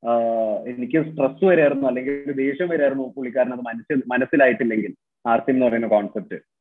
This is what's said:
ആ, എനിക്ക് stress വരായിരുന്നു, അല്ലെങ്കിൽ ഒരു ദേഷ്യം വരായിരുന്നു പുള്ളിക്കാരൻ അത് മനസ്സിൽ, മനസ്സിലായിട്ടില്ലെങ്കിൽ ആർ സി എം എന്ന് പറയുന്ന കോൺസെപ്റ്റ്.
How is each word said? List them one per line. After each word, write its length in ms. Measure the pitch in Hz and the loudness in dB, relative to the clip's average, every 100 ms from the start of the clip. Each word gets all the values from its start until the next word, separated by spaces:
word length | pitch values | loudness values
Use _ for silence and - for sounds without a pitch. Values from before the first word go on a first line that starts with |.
| 117 | 0
ആ, 80 | 117 117 113 110 104 123 | 2 2 0 0 -2 -6
എനിക്ക് 440 | 123 123 156 - | -8 -2 0 -2
stress 340 | - 135 - | -2 -2 2
വരായിരുന്നു, 420 | 190 165 147 139 131 | 4 6 4 2 0
അല്ലെങ്കിൽ 260 | 127 131 | -2 -4
ഒരു 200 | 143 143 | -6 -6
ദേഷ്യം 360 | 135 139 139 180 | -2 -2 -2 -2
വരായിരുന്നു 440 | 160 139 135 131 | 2 2 0 -6
പുള്ളിക്കാരൻ 400 | 139 123 127 123 | -8 -6 -2 -2
അത് 80 | 123 | -2
മനസ്സിൽ, 420 | 120 117 - 135 123 | -8 -10 -2 -2 0
മനസ്സിലായിട്ടില്ലെങ്കിൽ 880 | 123 131 151 123 117 117 110 101 - _ _ 117 | -2 2 2 2 0 0 0 -4 -10 _ _ 0
ആർ 120 | 113 | 0
സി 120 | - | 2
എം 60 | 131 | 2
എന്ന് 100 | 123 | 2
പറയുന്ന 200 | 117 113 | 0 2
കോൺസെപ്റ്റ്. 540 | 107 104 107 92 85 _ _ | 2 2 -8 -8 -14 _ _